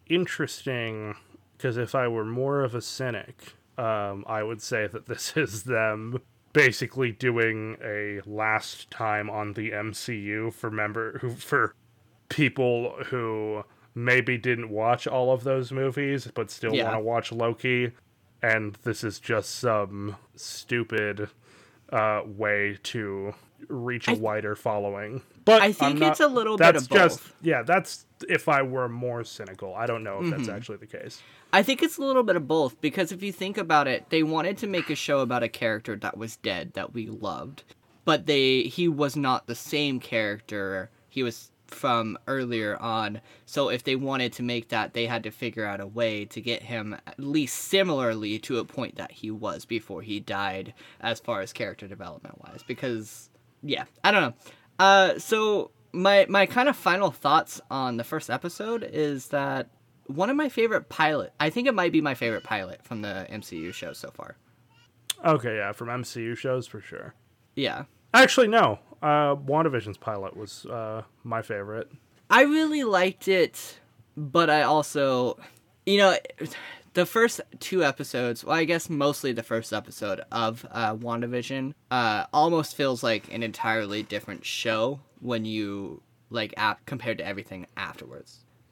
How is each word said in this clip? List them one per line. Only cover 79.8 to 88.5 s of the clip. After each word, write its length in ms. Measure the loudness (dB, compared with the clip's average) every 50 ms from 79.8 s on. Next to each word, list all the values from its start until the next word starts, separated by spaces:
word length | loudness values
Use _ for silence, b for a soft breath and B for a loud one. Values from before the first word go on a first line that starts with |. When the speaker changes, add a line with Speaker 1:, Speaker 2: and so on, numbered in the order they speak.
| -6 -8 -10 -8 -4 -4 -4 -4 -6 -6
Speaker 2:
of, 360 | -2 0 0 0 -2 -4 -12 -10
uh, 240 | -4 -2 0 0 -2
WandaVision, 800 | -2 -4 -4 -4 -4 -4 -4 -4 -4 -4 -4 -6 -6 -6 -6 -8 _ _ -2
uh, 360 | 0 2 2 2 2 0 -2 0
almost 440 | 4 4 4 6 4 2 0 -2 -2
feels 260 | -2 0 0 0 0
like 300 | 0 0 0 0 -2 -6
an 100 | -6 -6
entirely 600 | -4 -6 -4 -4 -2 0 0 0 0 -2 -4 -6
different 420 | -6 -4 -6 -8 -6 -8 -14 -10 -8
show 560 | -8 -6 -4 -2 0 2 2 0 0 -2 -6 -12 _ _ -10
when 240 | -4 -4 -2 -2 -2
you, 580 | -2 -2 -2 -2 -4 -4 -6 -8 -10 -12 -14 _ _ _ _ _ -8
like, 240 | -6 -4 -4 -4 -2
ap-, 280 | 0 0 0 0 -2 -8
compared 320 | -10 -10 -6 -4 -4 -4 -4
to 80 | -4
everything 400 | -8 -8 -8 -10 -12 -14 -14 -14 _ -10
afterwards. 680 | -10 -8 -8 -10 -14 -16 -16 -16 -18 -18 -20 -20 -20 _ _